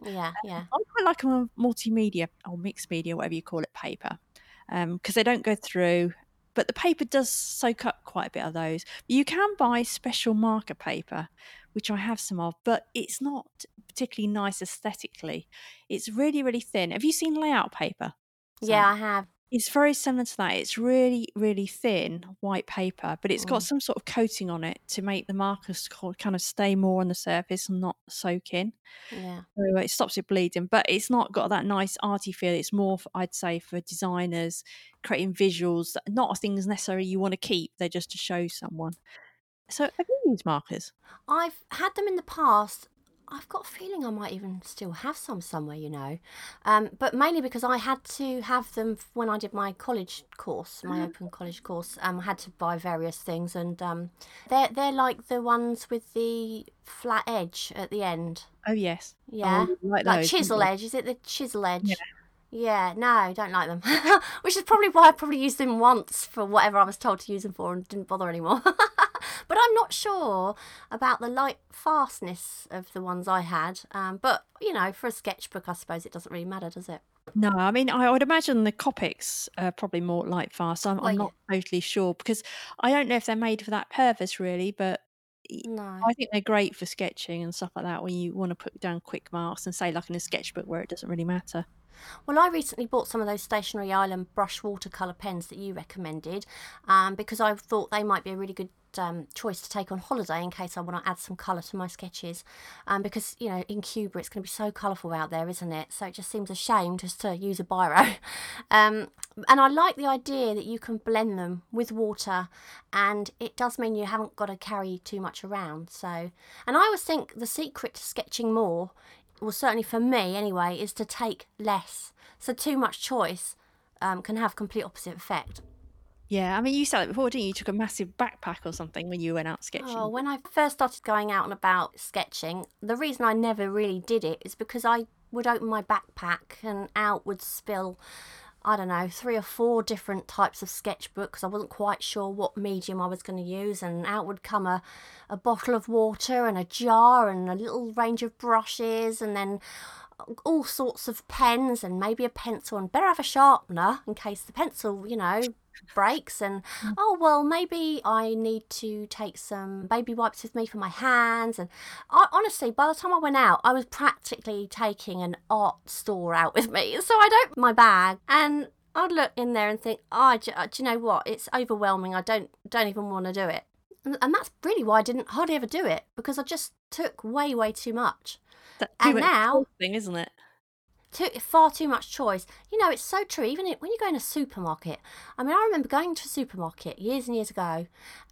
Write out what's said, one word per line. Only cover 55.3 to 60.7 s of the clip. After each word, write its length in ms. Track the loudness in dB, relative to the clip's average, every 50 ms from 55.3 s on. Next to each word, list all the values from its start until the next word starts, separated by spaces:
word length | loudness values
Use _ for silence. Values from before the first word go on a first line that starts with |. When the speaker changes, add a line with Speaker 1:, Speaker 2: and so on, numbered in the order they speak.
| -4 -2
Speaker 1:
ones 480 | 2 2 2 2 2 0 -4 -6 -6 -6
with 240 | -6 -6 -6 -6 -4
the 520 | -2 -2 -2 -2 -4 -6 -6 -8 -12 -14 -16 -20 _ _
flat 400 | -20 -16 -10 -4 0 0 0 0
edge 460 | 0 -2 -2 -2 -4 -6 -10 -10 -10 -8
at 160 | -10 -8 -6
the 140 | -4 -4 -2
end. 440 | -2 -2 -2 -4 -6 -8 -10 -14 -18 _ _ -4 -2
Speaker 2:
Oh, 60 | 0
yes. 420 | 0 0 -2 -2 -4 -8 -14 -20 _ _ -14
Speaker 1:
Yeah. 320 | -8 -2 0 2 2 2
Speaker 2:
Oh, 160 | 2 2 0 -2
we 80 | 0 0
like 140 | 2 4 4
Speaker 1:
Like 160 | 4 4 4 4
Speaker 2:
those, 60 | 4
Speaker 1:
chisel 280 | 2 2 2 2 4 4
Speaker 2:
didn't 100 | 4
we? 60 | 4